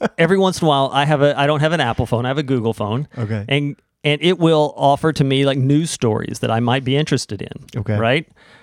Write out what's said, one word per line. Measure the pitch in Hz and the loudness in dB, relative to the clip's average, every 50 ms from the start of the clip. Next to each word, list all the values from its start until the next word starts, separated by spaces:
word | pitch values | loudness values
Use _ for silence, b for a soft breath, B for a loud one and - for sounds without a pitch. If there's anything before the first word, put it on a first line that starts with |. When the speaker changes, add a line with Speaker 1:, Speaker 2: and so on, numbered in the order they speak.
| - - - - | -8 -6 -2 0
Speaker 1:
every | 165 165 196 196 | 0 2 2 2
once | 190 185 175 - | 2 2 0 0
in | 175 | 0
a | 156 | 2
while | 143 135 135 131 | 2 2 0 0
I | - 139 143 | 0 0 2
have | 147 156 135 | 2 2 2
a, | 143 143 135 127 | 2 2 2 2
I | 139 | 0
don't | 143 151 143 | 0 0 0
have | 151 156 | 0 0
an | 165 160 | 0 0
Apple | 135 117 110 - 123 - | 0 -2 0 -2 -2 -2
phone, | 131 131 120 | 0 -2 0
I | 127 | -2
have | 139 151 | -2 -2
a | 151 | -2
Google | 127 135 123 110 113 110 | -2 -2 0 0 -2 -2
phone. | - 107 101 107 131 147 - - | -2 -4 -4 -4 -4 -4 -6 -8
Speaker 2:
Okay. | 127 117 104 113 104 98 113 | -8 -6 -4 -4 -6 -4 -2
Speaker 1:
And, | 139 147 147 143 - _ _ _ _ _ - | -2 -2 -2 -2 -8 _ _ _ _ _ -2
and | 147 147 147 151 | -2 -2 2 2
it | 175 185 165 | 0 2 2
will | 170 165 165 151 151 147 - | 2 4 4 4 2 0 -2
offer | - 143 139 143 - - 160 147 | 0 2 2 2 2 0 -2 0
to | - 143 | 0 0
me, | 135 135 135 139 | 0 2 2 2
like, | 139 135 143 | 2 2 0
news | 127 135 143 151 170 160 | 2 2 2 2 0 -2
stories | - - - 113 107 - - - 117 - | -4 -2 0 0 0 0 -4 -6 -6 -6
that | - 117 | -2 -2
I | 110 113 | 0 0
might | 120 117 123 139 131 | 2 2 0 0 0
be | 127 135 139 | 0 0 0
interested | 156 - 143 127 - - 107 92 - | 0 0 -2 -2 -2 -6 -10 -10 -10
in. | - - - - - - 120 | -12 -14 -16 -16 -10 -8 -8
Speaker 2:
Okay. | 101 110 104 | -4 -2 0
Speaker 1:
Right? | 107 113 117 131 165 160 _ b b b b b b | 0 2 2 2 0 -2 _ b b b b b b